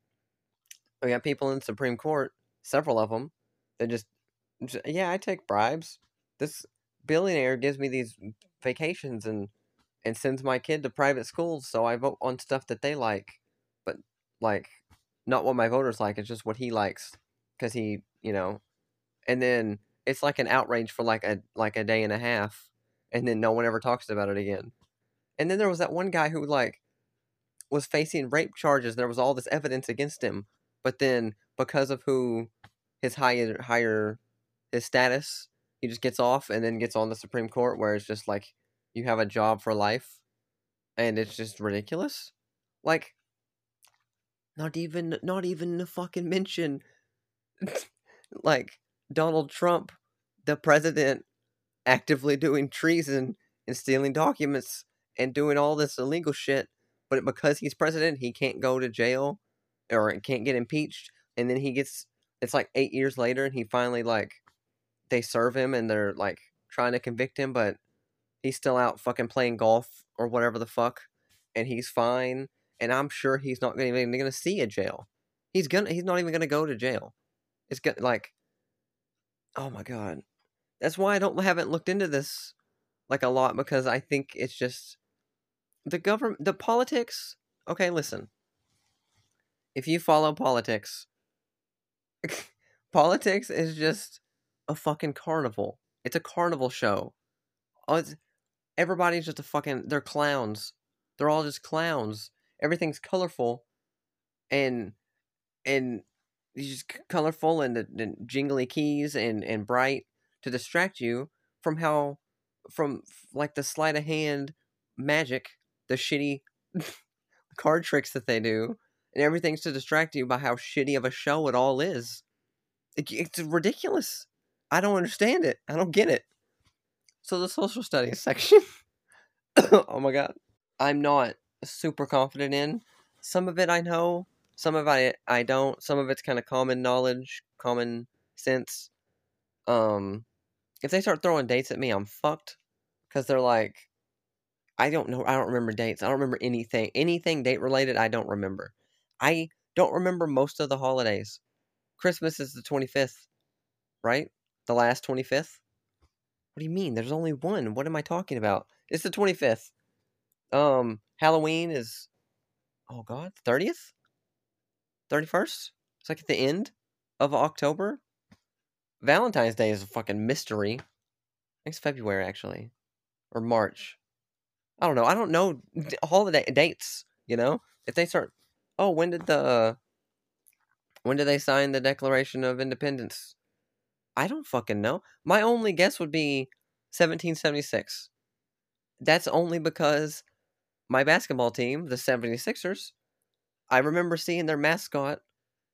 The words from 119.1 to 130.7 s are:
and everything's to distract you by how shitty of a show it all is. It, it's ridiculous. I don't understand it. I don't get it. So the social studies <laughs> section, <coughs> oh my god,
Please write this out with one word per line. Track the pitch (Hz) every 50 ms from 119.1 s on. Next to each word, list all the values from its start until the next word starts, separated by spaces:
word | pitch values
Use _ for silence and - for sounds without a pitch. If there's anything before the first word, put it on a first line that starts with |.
| _
and | - 143
everything's | 151 160 170 170 160 156 151
to | - 165
distract | 135 135 - - 156 156 160 156 -
you | 143 127
by | 123 127 131
how | 143 131 120
shitty | 123 - - - 147 135 143 139
of | 135 117
a | 127
show | 123 - - 147 143 160 156 139
it | 117
all | 127 131 139 131 131
is. | 151 196 170 120 117 117 - - _ _ _ _ _ _ _ _ _ _ _ _ _ _ _
It, | - 147 -
it's | 107 120 165 156 - 170
ridiculous. | 165 151 165 170 156 208 302 - - - - 320 - - - - - _ _ _ _ _ _ _ _ _
I | - 175
don't | 190 208 202
understand | 185 175 226 - - 202 226 277 - -
it. | - - - _ -
I | 143
don't | 160 185 170
get | 151 190 226 339
it. | - - - _ _ _ _ _ _ _ _ _ _ _ _ _ _ _ _ _ _ _
So | _ - 190 175
the | 180 185
social | - - 208 240 - 247
studies | - - - 139 123 120 - -
<laughs> |
section, | - - - - - - 403 403 - - - - _ _ _ _ _ _ _ _ _ _ _ _ _ _ _
<coughs> | - 180 -
oh | 208 196 - - - 131
my | 135 139
god, | 131 143 143 - - - _ _ _ _ _ _